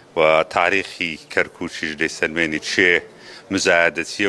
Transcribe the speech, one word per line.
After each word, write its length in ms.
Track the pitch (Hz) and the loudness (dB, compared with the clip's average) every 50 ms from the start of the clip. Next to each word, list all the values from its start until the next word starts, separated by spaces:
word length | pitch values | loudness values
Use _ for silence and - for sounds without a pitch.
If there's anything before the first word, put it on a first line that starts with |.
| - - - 85 | -20 -8 -2 2
و 20 | 80 78 78 78 80 - - | 4 4 6 4 2 2 0
تاریخی 560 | 95 87 87 92 98 90 - - - 92 85 78 73 - - - | 0 2 2 2 0 -2 -4 -6 -8 -6 -6 -8 -8 -12 -6 -2
کەرکووکیش 600 | 98 87 - - - 90 82 - - - 78 78 73 | -2 -2 -2 -4 -10 -10 -10 -8 -8 -8 -8 -4 -4
دەیسەلمێنی 600 | 80 78 - - - 82 78 85 82 78 78 73 - - | -4 -4 -4 -2 -4 -4 -2 -2 -2 -2 -2 -4 -6 -4
چێ 200 | - - 98 90 87 82 - - - - - - - - - - 95 | 0 2 4 4 4 2 0 -4 -14 -20 -20 -20 -20 -18 -10 -4 -4
مزایەدەچیە 760 | 98 - 92 90 85 85 85 80 82 80 - - - 104 | 0 2 4 4 4 4 2 0 -2 -6 -8 -4 -2 0